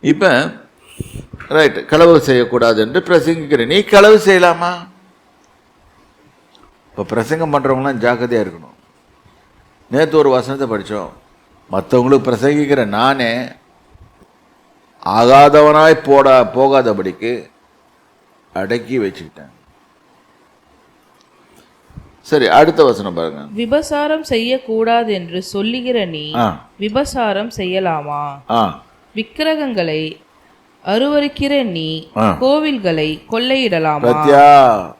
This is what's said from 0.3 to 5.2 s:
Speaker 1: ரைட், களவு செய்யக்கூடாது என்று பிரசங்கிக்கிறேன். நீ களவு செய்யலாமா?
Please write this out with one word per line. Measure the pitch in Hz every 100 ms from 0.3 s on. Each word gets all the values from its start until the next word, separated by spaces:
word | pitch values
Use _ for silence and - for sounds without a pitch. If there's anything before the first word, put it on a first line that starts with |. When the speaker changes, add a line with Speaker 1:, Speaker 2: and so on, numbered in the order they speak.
| 127 160 - - _ _ - - - - - -
Speaker 1:
ரைட், | 147 151 - -
களவு | 156 170 165
செய்யக்கூடாது | - 127 117 120 117 110
என்று | 110 135
பிரசங்கிக்கிறேன். | - 175 156 165 147 147 117
நீ | 180
களவு | 208 202 208 214
செய்யலாமா? | 190 190 175 170 175 180 170 _ _ _